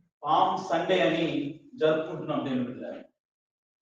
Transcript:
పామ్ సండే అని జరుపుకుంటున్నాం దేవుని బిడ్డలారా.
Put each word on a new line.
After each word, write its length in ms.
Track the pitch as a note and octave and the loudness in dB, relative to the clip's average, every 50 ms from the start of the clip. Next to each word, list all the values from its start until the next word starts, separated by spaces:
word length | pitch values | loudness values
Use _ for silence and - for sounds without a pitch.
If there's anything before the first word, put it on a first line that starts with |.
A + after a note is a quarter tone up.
| _ _ _ _ D3 | _ _ _ _ -2
పామ్ 340 | D3+ E3+ F3+ F#3 F#3+ F#3+ F#3+ | 2 4 4 4 4 2 0
సండే 440 | - - E3+ E3+ F3+ F#3 F#3 F3 | -2 -2 -2 0 0 2 2 4
అని 580 | E3 D#3+ D#3+ E3 E3 D3 C#3 C#3 C#3 C#3 - - - - - | 4 2 2 2 0 -2 -2 -2 -4 -6 -8 -12 -16 -16 -4
జరుపుకుంటున్నాం 680 | - D#3 D#3 D#3 D#3 - - E3 D3+ - D3+ C#3+ C3 B2+ | 0 2 2 4 2 0 -4 -6 -8 -6 -4 -4 -4 -2
దేవుని 180 | C3+ B2+ B2 A#2+ | -2 -2 -2 -4
బిడ్డలారా. 320 | A#2 - - - - - - - _ _ _ _ _ _ _ _ _ _ _ _ _ _ _ | -4 -8 -10 -10 -10 -12 -12 -16 _ _ _ _ _ _ _ _ _ _ _ _ _ _ _